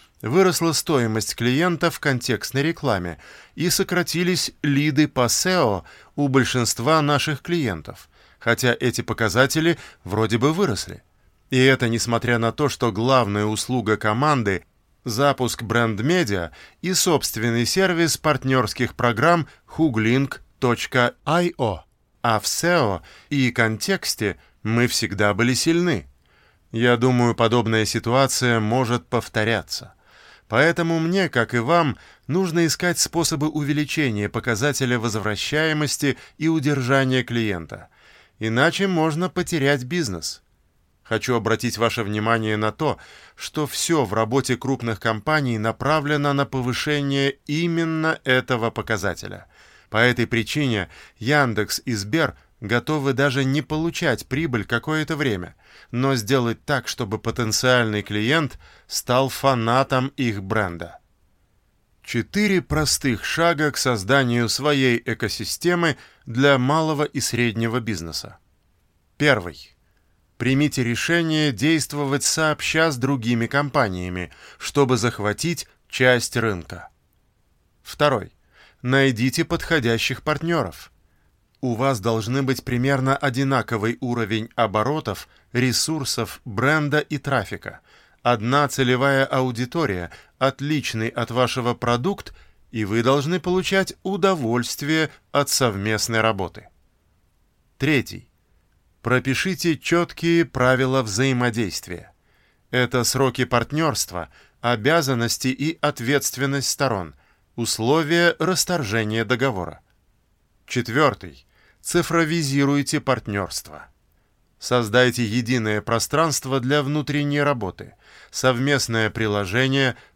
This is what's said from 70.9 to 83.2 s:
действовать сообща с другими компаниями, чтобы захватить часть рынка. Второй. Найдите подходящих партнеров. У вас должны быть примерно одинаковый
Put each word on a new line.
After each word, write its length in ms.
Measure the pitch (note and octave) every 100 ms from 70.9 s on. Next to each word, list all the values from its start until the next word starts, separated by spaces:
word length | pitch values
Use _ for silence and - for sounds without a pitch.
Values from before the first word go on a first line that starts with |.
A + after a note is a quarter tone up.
| A2+ - E3+ E3 D#3 D3+
действовать 720 | G#2 C#3 D#3+ - D3 C#3 C#3
сообща 720 | - - D#3 D3 - D#3+ E3
с 40 | C3
другими 520 | C3 C#3 A2+ A#2+ A2+
компаниями, 800 | C#3 D3 D3+ A2+ F#2 F2+ F2+ E2+ - - -
чтобы 400 | - C#3+ C3+ B2
захватить 680 | A#2+ - G#2 G2+ E3 E3+ - _ _
часть 480 | - B2+ B2 - B2
рынка. 540 | A2+ F#2 - F2+ - _ _ _ _ _ _ _ _ _
Второй. 500 | - - D3 B2 F#2 - _ _ - _
Найдите 640 | B2+ C3+ C3+ A2 B2+ C#3+
подходящих 800 | E3 E3 - E3 A#2 A#2 - C3
партнеров. 720 | - D3 D#3+ E3+ G2 - - _ _ _ _ _ _ _
У 140 | B2+
вас 240 | A2+ C3+ B2
должны 460 | G#2 A2+ G#2 C3
быть 180 | C3+ B2+
примерно 540 | - B2 C3 C#3 C3
одинаковый 840 | C#3